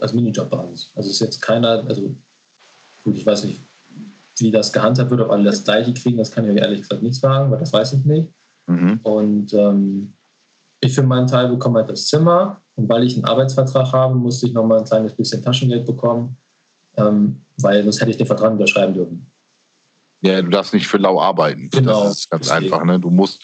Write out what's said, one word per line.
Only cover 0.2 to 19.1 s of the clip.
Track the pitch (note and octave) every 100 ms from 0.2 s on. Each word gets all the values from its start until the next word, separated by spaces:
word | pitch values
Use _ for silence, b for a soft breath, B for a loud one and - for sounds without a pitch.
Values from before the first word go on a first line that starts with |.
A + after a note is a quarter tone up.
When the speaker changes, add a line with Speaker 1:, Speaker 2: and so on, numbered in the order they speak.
| A#2 F#2+ - G2 F2+ E2+ -
Speaker 1:
Also | - G2
ist | -
jetzt | A2 -
keiner, | - A#2 A#2 A2+ -
also | G2 G2 C3+ _ _ _ _ _ _ _ _
gut, | - -
ich | G#2+
weiß | G2+
nicht, | - - - _ _ - - - _ -
wie | A2+
das | G#2+ -
gehandhabt | G2+ G#2+ B2+ B2
wird, | B2
ob | A2
alle | G2+
das | G2+ G2+
Gleiche | - G#2+ A#2+
kriegen, | A#2+ B2 A#2+
das | A2
kann | -
ich | G#2+
euch | G2+
ehrlich | G#2 G2+
gesagt | - G2+
nicht | A2+ B2+
sagen, | C3+ C3+ C#3
weil | B2+
das | E3
weiß | G#2 A2+
ich | C3+
nicht. | C#3 D#3 D#3+ _ _ _ -
Speaker 2:
Mhm. | F2 F2+ A2
Speaker 1:
Und, | A2 G#2+ G#2 G#2 G2+
ähm, | G#2 G2+ G2 G2 G2 G2+ - _ _ _ _ _ -
ich | C3+
für | C#3+
meinen | C3 B2+ B2+
Teil | B2 B2
bekomme | B2 B2+ A2+
halt | A2
das | - -
Zimmer | D3+ E3 F3 G3+ - _ -
und | A2
weil | A#2
ich | B2+
einen | A#2
Arbeitsvertrag | - A#2 C3+ C#3 B2+ C3+ C3
habe, | C3 C3
musste | B2+ A#2+ A#2+ A#2+
ich |
nochmal | A#2 A2+ A2
ein |
kleines | G#2+ A2 A2
bisschen | - G#2+ A2
Taschengeld | B2 B2+ B2+ A#2+ A#2+
bekommen, | - A#2+ A#2 B2 - _ _ _ _ _ -
ähm, | G#2+ G#2 G#2 C3 _ -
weil | A2+ G#2
sonst | G#2 G#2
hätte | A#2
ich | A2
den | A2+
Vertrag | G2+ G#2+
unterschreiben | G#2+ F#2+ G#2 F#2+
dürfen. | F#2 E2+